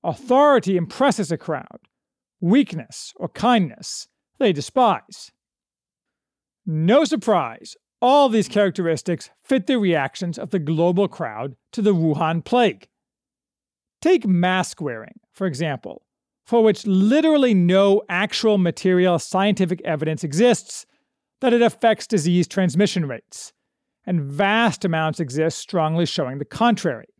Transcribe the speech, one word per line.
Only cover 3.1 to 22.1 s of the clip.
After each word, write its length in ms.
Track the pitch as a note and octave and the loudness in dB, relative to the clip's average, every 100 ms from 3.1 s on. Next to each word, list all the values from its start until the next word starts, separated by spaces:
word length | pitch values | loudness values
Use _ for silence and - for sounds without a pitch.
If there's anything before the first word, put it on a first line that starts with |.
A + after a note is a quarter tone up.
| - | -12
or 140 | F3+ | -12
kindness 760 | - A3+ A#3+ E3 A2+ - - - _ _ _ | -2 2 2 0 -6 -14 -14 -16 _ _ _
they 120 | A#3+ | 0
despise. 800 | D3 - - A#3+ C#3 _ - - _ _ _ _ _ _ _ _ _ _ _ _ _ G3+ | 0 -4 0 2 0 _ -20 -20 _ _ _ _ _ _ _ _ _ _ _ _ _ -6
No 380 | D#3 D#3+ C4 | -2 2 2
surprise, 760 | D#4 D4 A#3 F#3 B2+ A2+ - - _ _ | 2 -2 0 0 -2 -10 -20 -20 _ _
all 260 | B3 C#4+ C#4 | 2 4 4
these 220 | A3 F#3+ | 2 0
characteristics 800 | G3+ G3 F3+ E3+ D#3 - E3+ - _ | 0 0 0 -2 -2 -4 -6 -8 _
fit 240 | _ C4+ F#3 | _ -2 0
the 100 | B3+ | 0
reactions 600 | G3 E3 C3+ - F3 D#3+ | 2 0 -2 -6 -8 -8
of 120 | - | -6
the 100 | G3 | -6
global 480 | D3 D#3+ E3+ F3+ G3+ | -2 0 0 0 -2
crowd 480 | - C#3 G#2+ C3+ B2+ _ | -4 -10 -8 -10 -12 _
to 100 | - | -2
the 120 | G#3 | 0
Wuhan 500 | F#3 D#3+ D3 D#3+ E3 | 2 0 0 -2 -2
plague. 460 | - A#3+ A3+ B2 _ _ _ _ _ _ _ _ _ _ _ _ | -2 2 2 -2 _ _ _ _ _ _ _ _ _ _ _ _
Take 260 | D#4 F4+ A3 | 0 2 2
mask 540 | F3+ F3+ F#3 - - | 0 2 0 -2 -6
wearing, 380 | D3 A2+ - - _ | -10 -10 -14 -20 _
for 160 | _ F#3+ | _ -6
example, 580 | C3+ D#3+ C3 G2 - _ _ _ _ _ | -4 -6 -6 -10 -18 _ _ _ _ _
for 160 | A#3+ | 2
which 240 | A3 G3+ G#3 | 4 2 0
literally 680 | F#3+ G#3 C#4+ D#4+ D4+ B3+ | 2 4 4 4 4 4
no 480 | G3+ F3 F#3+ G3+ G3+ - | 4 4 4 4 2 0
actual 480 | F3+ G#3 - A3+ G#3 | -4 -4 -2 0 2
material 600 | F3 - F#3+ F3+ F3+ E3+ | 0 0 0 2 2 0
scientific 640 | - F#3 G3+ G3 F3+ F3 | -2 0 0 0 -2 -2
evidence 400 | - D#3 D#3 D#3 | -4 -4 -4 -4
exists 600 | E3 D3 B3 G#3+ - - - _ _ _ _ _ | -4 2 2 2 -4 -18 -18 _ _ _ _ _
that 140 | C4 | 0
it 80 | A#3 | 4
affects 460 | A#3 - A#3 A3 | 2 2 0 0
disease 400 | - | 0